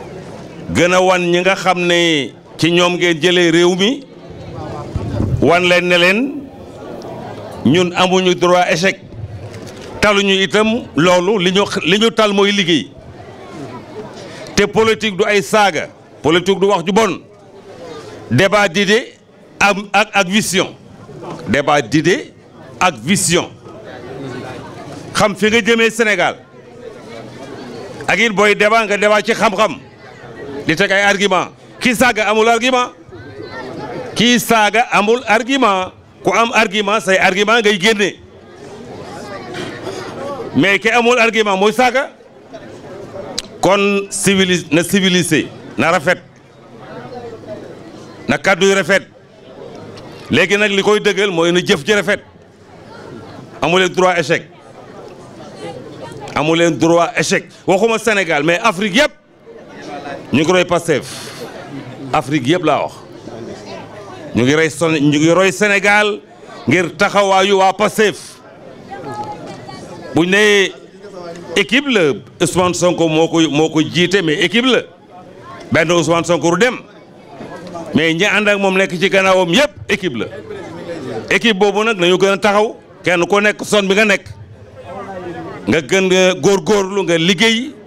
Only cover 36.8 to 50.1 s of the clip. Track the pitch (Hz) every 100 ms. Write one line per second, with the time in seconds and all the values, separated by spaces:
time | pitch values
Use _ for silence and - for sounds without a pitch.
36.8 | 202 214 175 185 190 190 208 233 208 202
37.8 | 208 208 180 - - - - - - -
38.8 | - - - - - 392 370 359 359 -
39.8 | 370 - - - 277 285 - 131 185 196
40.8 | 220 240 233 247 226 220 208 190 214 214
41.8 | 254 254 302 - - - - - - -
42.8 | - - - - 196 - - - 170 202
43.8 | 202 202 196 - 190 196 185 175 - 160
44.8 | 165 196 185 180 - 147 82 - - -
45.8 | 156 180 156 170 - - - - - 214
46.8 | - 247 240 240 240 440 - - - -
47.8 | - - - - - 147 190 185 196 196
48.8 | 160 196 - - - - - - - -
49.8 | - - -